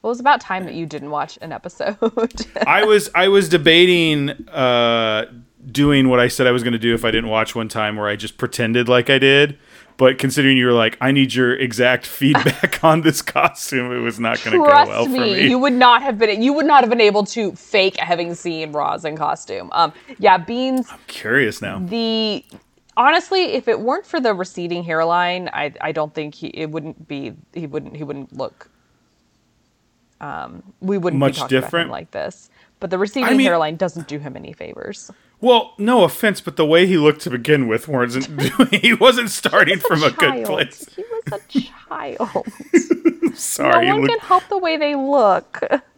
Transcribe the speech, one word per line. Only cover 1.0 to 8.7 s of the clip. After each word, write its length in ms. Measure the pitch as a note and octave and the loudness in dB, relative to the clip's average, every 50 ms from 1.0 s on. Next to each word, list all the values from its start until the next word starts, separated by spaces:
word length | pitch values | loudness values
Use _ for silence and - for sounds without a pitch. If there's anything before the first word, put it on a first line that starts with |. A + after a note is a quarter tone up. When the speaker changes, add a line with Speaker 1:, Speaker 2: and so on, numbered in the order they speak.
| C#3 D3 | -10 -8
Speaker 1:
watch 260 | D3+ D3 C#3+ - - - | -6 -6 -8 -8 -10 -18
an 100 | - E3 | -14 -14
episode. 440 | C#3+ G#2 - F3 - - - - G#3 _ - A3+ - A#3 A3+ A3+ - - - - - | -14 -12 -14 -16 -10 -8 -6 -6 -4 _ -4 -2 -2 -2 -4 -4 -6 -12 -14 -12 -6
<laughs> 100 | F#3+ A3 | -4 0
Speaker 2:
I 180 | - D#3 G3 G#3+ | 2 2 2 4
was, 260 | G#3+ G#3+ G#3 G#3 - - | 4 4 2 2 0 -2
I 120 | E3+ F#3 G3 | 0 2 4
was 200 | G3 G3 F#3+ D#3 | 4 4 4 4
debating, 800 | E3+ E3+ C#3+ D#3+ D#3+ E3+ F3+ F3+ F3+ F3 E3 D#3+ D3+ D3 C#3 C#3+ C#3+ - A#2 - | 0 2 4 6 6 6 6 6 4 2 2 2 0 0 -2 -4 -6 -10 -16 -12
uh, 800 | - D3+ C3 B2+ B2 A#2+ A#2+ A#2 A#2 A#2 A2+ A2 G#2+ G#2+ A#2 - - A#2 - _ _ _ - C3+ | -4 -2 0 2 2 2 2 2 2 0 0 0 -2 -2 -4 -6 -12 -20 -20 _ _ _ -20 -8
doing 360 | G#2+ C#3 C#3+ D3 C#3+ C#3 C3 C3 | -2 0 2 4 4 4 4 4
what 120 | B2+ B2 | 4 4
I 80 | A#2+ A#2+ | 2 2
said 180 | - - C3 | 0 0 2
I 60 | B2 | 2
was 100 | B2 B2 | 2 0
gonna 160 | A#2 B2 A#2 A2+ | -2 -2 -4 -2
do 160 | A2+ A#2 A#2 | 0 0 -2
if 100 | A2+ A#2 | 0 -2
I 60 | A2+ | -2
didn't 200 | A2 A2+ A#2 A2 | -2 -2 -2 -2
watch 260 | A2 A2 A2 - - | -2 -2 -2 -2 -4
one 120 | A#2 A2+ G#2+ | -8 -8 -6
time, 280 | - A2 G#2+ G#2+ G#2+ | -4 -4 -4 -4 -4
where 100 | G#2+ G#2 G#2 | -4 -4 -6
I 60 | G#2 | -6
just 240 | G#2 G#2+ G#2+ - - | -6 -8 -14 -8 -8
pretended 500 | - A#2 - - A#2+ A2 | -8 -6 -4 -4 -4 0